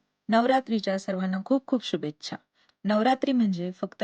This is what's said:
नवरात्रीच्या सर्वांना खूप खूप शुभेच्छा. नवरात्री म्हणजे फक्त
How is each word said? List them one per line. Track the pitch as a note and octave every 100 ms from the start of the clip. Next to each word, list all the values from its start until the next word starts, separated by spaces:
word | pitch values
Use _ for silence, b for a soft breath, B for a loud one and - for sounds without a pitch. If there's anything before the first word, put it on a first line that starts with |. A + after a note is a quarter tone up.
| _ _ -
नवरात्रीच्या | A3+ A#3+ C4 C4 A3 G3 F#3+
सर्वांना | - F#3 F#3+ F#3+ G3
खूप | C4+ -
खूप | B3+ -
शुभेच्छा. | E3+ D3 - - - _ _ _ _
नवरात्री | G3 G#3+ A#3 C4 -
म्हणजे | B3+ A3 F3+ F3
फक्त | F#3 G3 -